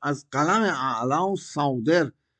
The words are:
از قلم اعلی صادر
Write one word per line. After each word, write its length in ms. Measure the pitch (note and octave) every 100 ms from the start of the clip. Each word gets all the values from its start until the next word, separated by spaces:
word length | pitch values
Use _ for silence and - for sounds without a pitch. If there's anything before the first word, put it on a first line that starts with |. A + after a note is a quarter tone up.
از 240 | C#3+ C#3+ -
قلم 300 | C3 D#3 G#3+
اعلی 760 | G#3 C#3+ C3 A2+ B2 D3+ F#3+ F#3
صادر 760 | - D3 C#3+ B2+ A#2 E3+ C#3+ - _ _